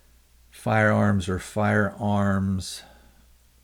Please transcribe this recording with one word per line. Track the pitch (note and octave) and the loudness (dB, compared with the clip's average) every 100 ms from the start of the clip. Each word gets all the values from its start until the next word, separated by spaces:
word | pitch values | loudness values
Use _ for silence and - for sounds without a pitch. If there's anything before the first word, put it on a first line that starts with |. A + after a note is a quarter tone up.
| _ _ _ _ _ | _ _ _ _ _
firearms | - A#2+ A2 G#2+ G#2+ G#2 G2+ F2+ | -10 -2 2 4 4 2 2 0
or | F2+ | -4
firearms, | - G#2+ G#2 G#2+ G2+ - G#2 G#2 G2+ G2 F#2+ F#2 - - - - - _ _ _ _ _ | -4 -2 0 2 0 -2 -2 0 0 0 -2 -4 -6 -14 -18 -20 -20 _ _ _ _ _